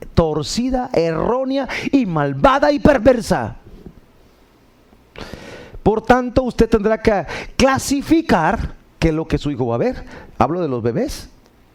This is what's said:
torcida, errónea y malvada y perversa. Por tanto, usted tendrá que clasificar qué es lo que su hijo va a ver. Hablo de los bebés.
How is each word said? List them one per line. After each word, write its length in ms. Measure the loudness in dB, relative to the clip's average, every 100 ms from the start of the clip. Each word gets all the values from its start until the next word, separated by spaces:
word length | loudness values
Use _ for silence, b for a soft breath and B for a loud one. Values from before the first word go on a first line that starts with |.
| -4
torcida, 720 | 0 0 0 -4 -4 -2 -2 -2
errónea 760 | 0 0 0 -2 -2 -2 -4 -4 B B
y 140 | 0 0
malvada 680 | 0 -2 2 4 4 2
y 60 | 4
perversa. 760 | 4 4 4 2 0 -2 -2 -10 -20 -20 -20 -20 _ _ _ _ _ _ _ _ _ _ _ -18 B B B B B B
Por 180 | 0 0
tanto, 440 | 4 2 4 0
usted 220 | 0 0 2
tendrá 360 | 2 2 2
que 240 | 2 0 -2 B B 2
clasificar 1200 | 2 2 -2 -4 2 2 4 2 2 0 -4 -10 _ _
qué 100 | 0
es 60 |
lo 140 | 0 -2
que 80 | -4
su 140 | -2
hijo 160 | -2 -2
va 80 |
a 40 | 0
ver. 260 | -2 -4 -12 B B -2
Hablo 240 | -2 0
de 60 | -2
los 140 | -2
bebés. 460 | -2 -2 -4 -6 -14 -20 _ _ _